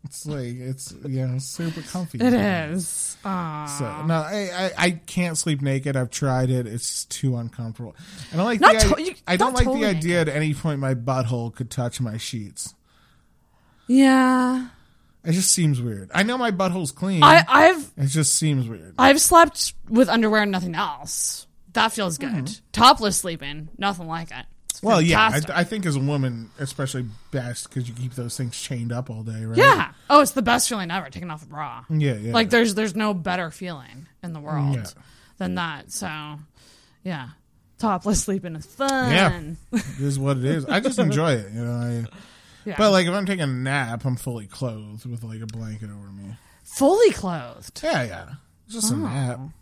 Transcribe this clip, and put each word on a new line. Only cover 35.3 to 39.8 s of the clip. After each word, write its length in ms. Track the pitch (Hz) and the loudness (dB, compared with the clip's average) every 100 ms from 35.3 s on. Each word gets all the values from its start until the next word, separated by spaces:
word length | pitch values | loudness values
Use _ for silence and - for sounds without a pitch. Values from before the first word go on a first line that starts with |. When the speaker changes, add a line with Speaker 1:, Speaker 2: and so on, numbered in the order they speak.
| _ | _
Speaker 2:
than 180 | 185 | -4
that. 360 | 180 170 147 - | -4 -6 -8 -12
So, 480 | - 185 156 151 147 151 _ - _ _ _ | -10 -8 -10 -12 -14 -18 _ -20 _ _ _
yeah. 260 | 185 160 131 - _ _ _ _ | -10 -8 -10 -18 _ _ _ _
Topless 460 | 226 180 208 185 | -2 0 0 0
sleeping 320 | - 190 180 | 0 -4 -6
is 100 | 160 | -12
fun. 460 | - - 269 269 254 | -14 -2 0 2 2
Speaker 1:
Yeah. 300 | 185 185 175 151 165 - | 4 4 2 -8 -14 -4
It 200 | 233 | -4